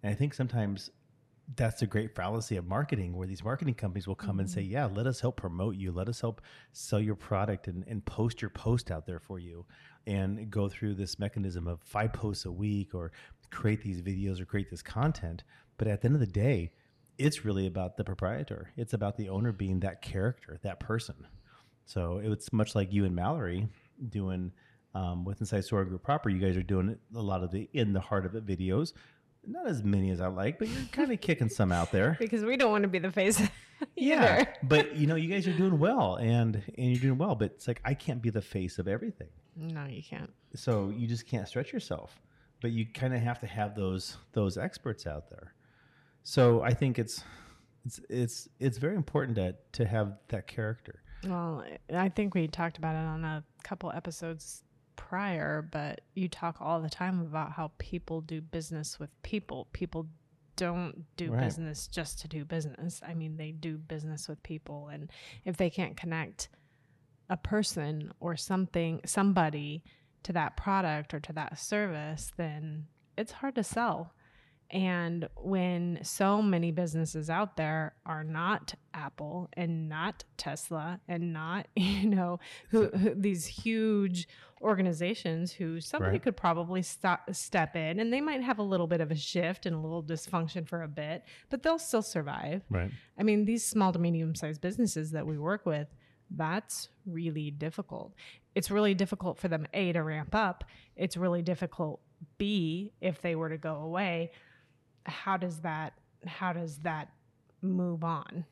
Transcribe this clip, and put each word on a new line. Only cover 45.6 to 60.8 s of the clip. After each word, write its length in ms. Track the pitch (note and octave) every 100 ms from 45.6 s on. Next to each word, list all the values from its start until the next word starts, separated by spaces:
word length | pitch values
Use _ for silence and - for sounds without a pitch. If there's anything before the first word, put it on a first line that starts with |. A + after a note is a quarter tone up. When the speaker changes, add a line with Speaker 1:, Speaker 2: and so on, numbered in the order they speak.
| _ _ _ _ _ _
Speaker 1:
So 400 | - - B2 A#2
I 100 | A#2
think 280 | A#2+ C#3 A#2+
it's, 240 | A2 - - - - - _ _
it's, 160 | B2+ - -
it's, 400 | A#2+ A#2+ - - _
it's 180 | C3+ A2
very 160 | C#3+
important 400 | G3+ D#3 - C#3+ A2
to, 180 | F2+ F2+ -
to 120 | - A2+
have 300 | A2+ G#2 G2+ _
that 180 | G#2+ -
character. 560 | - G#2+ A2+ - - - - F#3
Speaker 2:
Well, 380 | F3+ E3+ E3 - - -
I 180 | F3 F#3+
think 260 | F3 G3+ F#3
we 100 | D#3+
talked 320 | - E3+ -
about 160 | D#3+
it 100 | D#3+ D#3+
on 160 | D#3+
a 180 | D#3+ D#3 D3+ _
couple 260 | - F3+ F3
episodes 720 | - E3+ D#3+ E3 D#3+ - - _ _ _ -
prior, 640 | - F3+ G3+ E3+ D3+ D3+ D#3
but 300 | D#3 D3 - _
you 140 | - F#3
talk 300 | - - D#3+
all 200 | D3 E3
the 80 | D#3+
time 300 | - F3+ F#3
about 320 | E3 D#3 D3+
how 200 | D#3 D#3 _
people 420 | - F3 - D#3+
do 200 | D#3+ D#3+
business 580 | D#3 E3 D#3 D#3 D3+ -
with 100 | D3 _
people. 440 | - G#3+ - C3 -
People 340 | - F3 E3 D#3+ - _ _ _ -
don't 480 | F3 F3